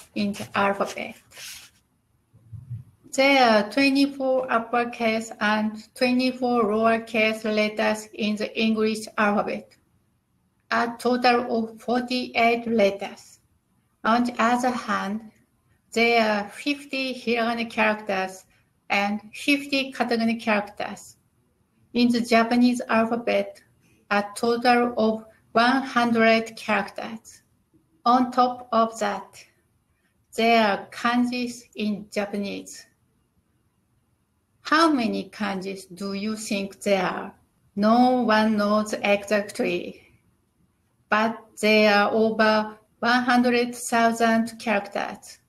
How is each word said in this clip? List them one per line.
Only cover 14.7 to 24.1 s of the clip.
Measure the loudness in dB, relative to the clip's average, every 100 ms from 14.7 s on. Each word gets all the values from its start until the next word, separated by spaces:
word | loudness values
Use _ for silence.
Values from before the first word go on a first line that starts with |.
hand, | -2 -4 -4 -4 -6 -10 -20 _ _ _ _ _
there | 0 2 4 2
are | 0 -4
fifty | -6 -4 -6 -6 -6 -6
hiragana | -6 -4 -2 -2 -2 -4
characters | 0 0 0 -4 -4 -6 -10 -20 _ _ _ -4
and | -2 -2 -4 -10
fifty | -6 0 0 0 -4 -2
katakana | -4 -2 0 0 -2
characters. | 0 -2 -2 -8 -10 -12 -18 -20 _ _ _ _ _ _ _
In | 2 2
the | 2
Japanese | 2 2 4 2 2 2 0
alphabet, | 0 0 -2 -2 -2 -2 -10 _ _ _ _
a | -2